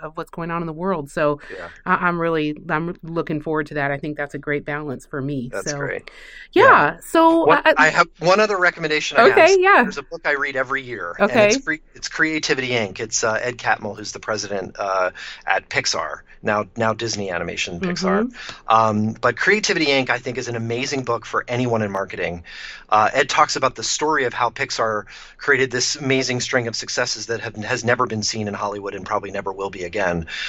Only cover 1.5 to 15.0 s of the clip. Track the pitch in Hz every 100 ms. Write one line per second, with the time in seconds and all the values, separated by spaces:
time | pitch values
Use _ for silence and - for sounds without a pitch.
1.5 | - 87 - 175 185 180 175 165 160 151
2.5 | 151 165 156 170 170 160 165 156 156 160
3.5 | 156 151 151 139 139 151 147 147 143 147
4.5 | 147 143 147 151 123 - 147 135 139 123
5.5 | 98 120 143 143 92 - - - - -
6.5 | 349 - 269 147 - - 330 330 330 311
7.5 | - 311 151 156 160 175 _ 165 196 214
8.5 | 196 175 175 156 151 - 147 - - 320
9.5 | 392 370 370 240 - - 165 160 143 139
10.5 | 131 131 135 127 113 87 85 202 233 208
11.5 | 262 160 156 _ - - - 160 156 -
12.5 | 135 123 120 101 - 113 - 117 107 123
13.5 | 123 123 - 104 98 104 110 107 107 101
14.5 | 98 92 - 101 95